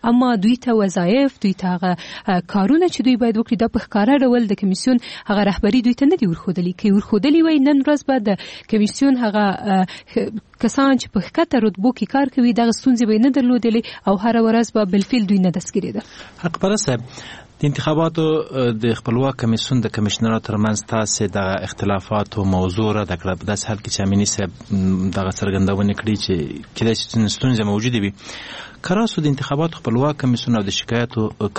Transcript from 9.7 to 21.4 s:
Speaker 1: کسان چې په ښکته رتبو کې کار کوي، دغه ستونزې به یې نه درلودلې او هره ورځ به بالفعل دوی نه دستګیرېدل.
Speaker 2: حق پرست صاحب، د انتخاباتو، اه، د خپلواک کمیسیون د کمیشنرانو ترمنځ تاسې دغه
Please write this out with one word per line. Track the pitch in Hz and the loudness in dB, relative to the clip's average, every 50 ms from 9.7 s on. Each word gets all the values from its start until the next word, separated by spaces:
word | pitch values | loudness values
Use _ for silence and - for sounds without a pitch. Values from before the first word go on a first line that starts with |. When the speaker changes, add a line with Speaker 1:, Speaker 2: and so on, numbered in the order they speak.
| 190 190 185 - - - - - - - 196 - 220 208 - _ _ - | 2 2 0 0 -4 -12 -12 -6 -4 -4 -4 -4 -6 -10 -12 _ _ -2
Speaker 1:
کسان | - 220 - - 269 277 269 233 | -2 -2 0 2 2 2 2 2
چې | - - - | 0 -2 -4
په | 214 170 | -4 -4
ښکته | - - - 339 - - 247 220 | -4 -2 -2 0 2 2 2 2
رتبو | 214 180 190 190 262 247 - | 0 0 0 0 0 0 0
کې | 220 - - | -4 -2 0
کار | 269 277 269 - | 0 0 0 0
کوي، | 269 240 240 214 | 2 2 2 4
دغه | 220 233 233 220 - | 2 2 2 0 0
ستونزې | - 269 247 226 247 | 2 2 2 2 2
به | 214 214 | 2 4
یې | 214 233 | 4 4
نه | 277 254 | 4 4
درلودلې | 285 247 247 254 240 196 233 220 233 - - - - - 196 | 2 2 2 2 2 2 2 2 0 -2 -4 -8 -6 -2 0
او | 196 | 0
هره | 185 208 233 226 233 226 | 0 2 0 2 2 2
ورځ | 220 220 233 233 - - | 2 2 2 2 0 0
به | 220 214 | 0 0
بالفعل | 185 180 202 190 - - 247 208 | 2 2 0 0 2 0 0 2
دوی | 180 202 196 | 2 2 2
نه | 185 185 | 2 2
دستګیرېدل. | 160 190 - - - 202 - - 202 208 - - - - - - - - - | 0 -2 -6 -6 -6 -4 -4 -4 -6 -8 -10 -12 -14 -20 -20 -20 -12 -8 -8
Speaker 2:
حق | 170 165 - | -6 -4 -2
پرست | 180 190 214 208 - | 0 0 0 0 0
صاحب، | - 127 113 120 123 - - - - - - - - _ - | -2 -2 -2 -4 -8 -18 -18 -18 -18 -18 -20 -20 -20 _ -2
د | - | -2
انتخاباتو، | 147 143 - - 160 156 156 165 165 160 165 160 | -2 0 0 0 0 2 2 0 0 0 0 0
اه، | 156 156 156 - - - 131 127 120 113 110 113 | 0 0 0 -2 -4 -2 -2 0 0 0 0 0
د | 117 110 | -2 -2
خپلواک | - - - 117 123 135 135 127 | -2 -2 -2 0 0 0 0 -2
کمیسیون | - - 113 113 110 - - 131 123 | -2 -2 0 0 0 -2 0 0 0
د | 107 107 - | 0 -2 -2
کمیشنرانو | 113 107 101 - - 113 110 113 110 | -2 -2 -2 -2 0 0 0 0 -2
ترمنځ | - - 107 104 104 107 107 104 - - 117 | -2 -2 -2 -2 0 0 -2 -4 -4 -2 -2
تاسې | 110 107 104 - - 110 95 - | -2 -2 -2 -2 -2 -4 -2 -2
دغه | 101 | -2